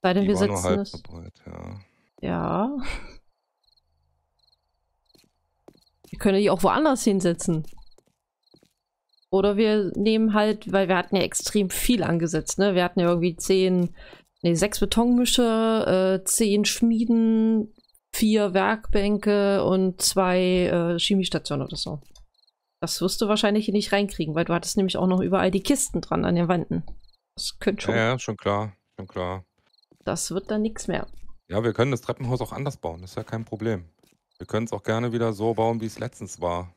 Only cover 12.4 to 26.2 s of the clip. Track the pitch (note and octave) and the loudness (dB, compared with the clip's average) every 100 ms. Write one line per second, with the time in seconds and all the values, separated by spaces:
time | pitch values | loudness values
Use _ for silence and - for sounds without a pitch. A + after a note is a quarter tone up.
12.4 | - - G3+ F#3 F3 F#3+ F3 F3 F3 E3 | -4 0 2 2 2 2 2 2 0 -2
13.4 | - F#3+ F#3 F3+ F3 - - - _ _ | 0 2 4 2 0 -4 -20 -20 _ _
14.4 | E3+ E3+ G3 - G3 - A#3+ B3 B3 - | 0 2 0 0 0 2 4 4 2 2
15.4 | A#3 A3 A3+ A3 - F#3 F#3+ F#3+ F#3+ - | 2 2 2 2 2 2 2 0 -2 0
16.4 | G#3+ G3+ G3+ - A#3 A3+ A3+ A#3 A3+ A3 | 2 2 0 0 0 2 2 2 4 4
17.4 | A3 A3 G#3+ _ _ _ _ - G#3+ G#3+ | 4 2 -2 _ _ _ _ 0 2 2
18.4 | G#3 F#3 F#3+ A3 - G#3 G3+ G#3 G#3 G#3 | 2 2 0 -2 0 2 2 2 2 2
19.4 | G3+ G3 - F#3 F#3+ F3+ - - F#3 F3+ | 2 2 2 2 2 0 0 2 2 4
20.4 | F3+ F#3 F3 E3+ E3+ E3+ - G3 F3+ E3 | 4 2 2 2 0 0 2 2 2 -2
21.4 | - D3 C3 D#3+ - D#3 - - - _ | -4 -6 -6 -8 -8 -10 -14 -20 -20 _
22.4 | _ _ _ _ E3 - F3 - G#3 G#3+ | _ _ _ _ -8 -2 -2 0 0 2
23.4 | G#3+ G#3 G#3+ G3+ G3+ G3+ G3+ - D#3 D#3 | 2 2 0 -2 0 0 0 -2 -4 -2
24.4 | E3+ E3+ - - F#3+ F3+ F#3 F#3 F3 F#3 | 0 0 0 0 0 2 2 2 2 2
25.4 | F#3 F#3+ - C#4 - E3+ - E3+ | 2 0 0 0 0 -4 -2 -2